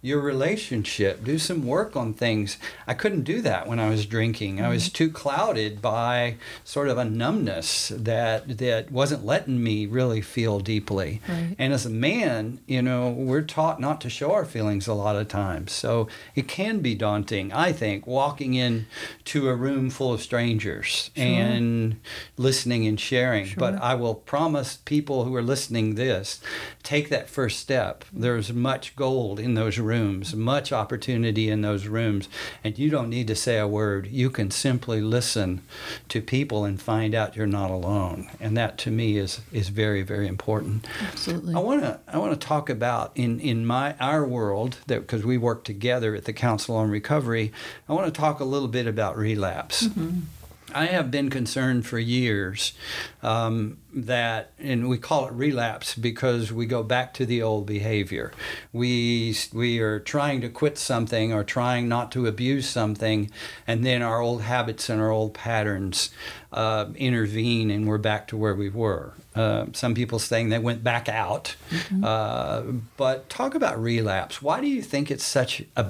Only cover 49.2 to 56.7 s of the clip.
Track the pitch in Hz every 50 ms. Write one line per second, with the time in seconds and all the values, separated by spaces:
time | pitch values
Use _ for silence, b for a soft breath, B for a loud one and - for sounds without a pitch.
49.2 | 107 107 110 104 98 92 85 76 - - - - 233 220 208 - 160 165 175 180
50.2 | 160 151 - - - - - - - - - 139 156 170 180 180 156 127 123 143
51.2 | 143 135 135 135 123 113 - 135 131 131 127 123 113 - - 117 113 117 120 127
52.2 | 127 120 107 101 98 92 98 104 - - - B B B B B B B B B
53.2 | - 113 110 117 113 113 113 113 107 107 - - - - - 139 120 104 127 120
54.2 | 117 117 113 110 - - - - - 143 131 120 117 127 127 120 - - 160 151
55.2 | 143 131 117 117 131 151 139 123 117 113 - - - - - - 113 135 117 -
56.2 | - 131 123 117 113 107 113 113 120 113